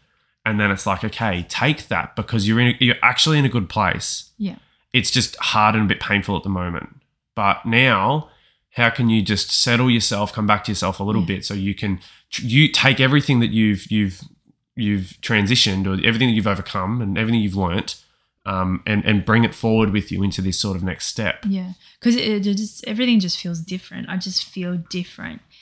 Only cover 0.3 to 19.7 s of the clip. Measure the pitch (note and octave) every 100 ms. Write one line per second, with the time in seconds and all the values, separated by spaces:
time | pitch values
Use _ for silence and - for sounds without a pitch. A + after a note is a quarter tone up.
0.3 | _ A2 G#2 G#2 F#2+ G#2+ F#2+ A2 - A2+
1.3 | F2 F2 - C3 D3+ - F#2 - - G#2+
2.3 | A2+ G2+ A2+ B2 A#2+ B2 A#2+ B2 B2+ D#3
3.3 | D3+ C3+ A#2+ F2+ G#2+ F#2+ - - - -
4.3 | - G3 - _ _ _ B2+ - B2+ -
5.3 | - - A2 G#2+ A2 G2+ - - G2+ G2
6.3 | G2 G2 F#2 F2+ F2 - - _ _ _
7.3 | - G2+ - - A#2 C3 G#2 G#2 D3+ -
8.3 | _ _ _ _ - A#2 - A#2 A2 G2
9.3 | G2+ - - - A#2+ B2+ A#2 - G2+ G#2
10.3 | - G#2 G#2 - G2 F#2 - G2+ A2 F2
11.3 | F#2+ - G2+ G2 G2 G#2 F#2 - - _
12.3 | - B2 C3 D#3 - C3+ C3+ C3 D3 C3+
13.3 | B2+ A2+ A2 G#2+ G2 - G#2+ G2+ F2+ -
14.3 | _ _ _ _ - G#2 G2+ F#2 - -
15.3 | A2 G2+ B2+ G#2+ F#2+ F#2+ F#2+ - A2+ B2+
16.3 | A2 G#2 G2 - G2+ F#2 A#2+ G#2 G2 A2
17.3 | A#2 G#2 F#2+ F2+ F#2 - - _ _ _
18.3 | _ G2 F#2+ F#2 F#2 - G#2 - G#2 F#2
19.3 | A2 A2+ - A2+